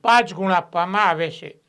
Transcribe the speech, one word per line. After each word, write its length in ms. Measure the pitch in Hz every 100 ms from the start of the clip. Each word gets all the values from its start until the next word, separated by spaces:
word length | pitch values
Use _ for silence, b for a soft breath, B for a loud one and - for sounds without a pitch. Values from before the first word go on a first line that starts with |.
પાંચ 320 | 226 240 233
ગુણ 180 | 180 190
આપવામાં 540 | 180 170 175 180 202 202
આવે 260 | 160 165
છે. 280 | 156 - -